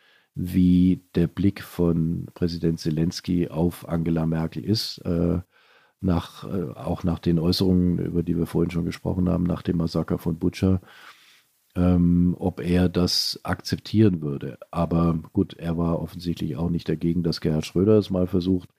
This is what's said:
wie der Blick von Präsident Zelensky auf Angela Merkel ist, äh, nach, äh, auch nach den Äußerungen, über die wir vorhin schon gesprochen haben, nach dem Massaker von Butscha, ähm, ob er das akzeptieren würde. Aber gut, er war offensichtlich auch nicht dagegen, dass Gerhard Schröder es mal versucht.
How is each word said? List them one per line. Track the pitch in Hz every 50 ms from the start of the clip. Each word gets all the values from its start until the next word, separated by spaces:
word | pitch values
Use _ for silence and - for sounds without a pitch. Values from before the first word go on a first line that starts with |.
| _ _ _ _ _ _ _
wie | - 90 90 92 92 90 90 90 90 90 92 90 87 - _ -
der | 87 85 80
Blick | - - 90 101 - -
von | - - - - 87 85 82 82 80 82 87 87 87 - -
Präsident | - 90 85 85 82 87 82 82 -
Zelensky | - 85 76 78 82 90 - - - - 87 87 85 -
auf | - 78 87 87 - - - -
Angela | 85 82 80 85 85 82 80
Merkel | 80 82 80 82 80 - 80 -
ist, | 92 107 113 - - - - -
äh, | 92 85 85 87 85 85 90 - - _ _ _ _ _ _ _ _ _ _
nach, | 95 95 85 87 - - - - -
äh, | - - 95 82 64 -
auch | - - 82 90 - -
nach | 87 82 -
den | - 87 85 82
Äußerungen, | 80 90 90 - 95 92 92 90 90 90 85 87
über | 87 82 85 85 82
die | 87 82
wir | 85 82
vorhin | - - 82 87 85
schon | 87 85 85
gesprochen | 85 82 - - 90 90 92 90 87
haben, | 87 87 87
nach | 87 85 -
dem | - 92 87
Massaker | 85 82 82 - 82 82 - 90 -
von | - 87 82 82
Butscha, | 90 90 - - 95 95 95 92 - - - - - - - _ _ _ _ _ _ _ _ _ _ _ _
ähm, | 92 90 90 90 87 87 87 87 87 87 90 85
ob | - 87 90 - -
er | 80 87 87 90 92 87
das | 87 87 90 90 - - - - - - -
akzeptieren | - 87 - - - - 147 - - - 107 110 101 90 80
würde. | 76 73 69 69 73 67 58 - - -
Aber | - 85 85 78 85 82 85 82 80 80 80 -
gut, | - 101 92 - -
er | - 82 85 82
war | 85 85 85 85 76
offensichtlich | 85 85 - 90 87 87 82 - 87 80 -
auch | - 85 85
nicht | 85 82 - -
dagegen, | 82 78 85 85 82 90
dass | 82 82 80 -
Gerhard | - 82 78 78 -
Schröder | - - 87 98 107 110
es | 107 95 -
mal | 95 90 90
versucht. | 87 95 92 87 92 95 90 - - _